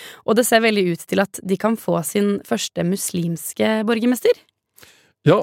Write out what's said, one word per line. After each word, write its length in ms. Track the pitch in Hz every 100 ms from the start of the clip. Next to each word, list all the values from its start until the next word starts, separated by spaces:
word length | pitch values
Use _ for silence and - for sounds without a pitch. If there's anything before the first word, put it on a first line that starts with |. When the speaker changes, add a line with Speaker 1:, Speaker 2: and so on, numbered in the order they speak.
| - -
Speaker 1:
og 140 | - 226
det 80 | 247
ser 160 | 226
veldig 200 | 226 208 180
ut 80 | 170
til 160 | - 190
at 200 | 196 -
de 140 | 185 190
kan 160 | 214 226
få 220 | - 170 160
sin 320 | 208 202 202
første 400 | - 226 - -
muslimske 1040 | 170 196 - 175 170 165 - - 214 220
borgermester. 480 | 220 226 240 247 466 - _ _ _ _ - _ _ _ 147
Speaker 2:
Ja, 140 | 196